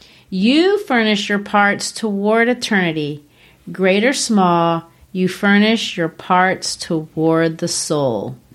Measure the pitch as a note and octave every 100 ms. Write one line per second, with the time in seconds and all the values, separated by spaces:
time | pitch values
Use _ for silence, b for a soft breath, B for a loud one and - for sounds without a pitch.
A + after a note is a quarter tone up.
0 | b b b F#3+ G#3+ D4 F#4 G4+ - B3
1 | G#3+ G3+ - G#3 G3+ G#3 G3+ G3+ - -
2 | A3 G3 G3+ A3+ A#3 B3 - G3+ F3 D#3
3 | D3 D3 b b b b - E3+ F#3 G3
4 | A#3+ C4+ - G#3 F3+ E3+ E3+ E3 E3 b
5 | b F#3 F#3 - G3+ G3+ G#3+ A3 - -
6 | E3 - - F3+ F#3 - - - - E3
7 | D#3 D#3+ D#3+ D#3+ E3 E3 E3+ - - D3+
8 | C3+ A2 A2 C3 _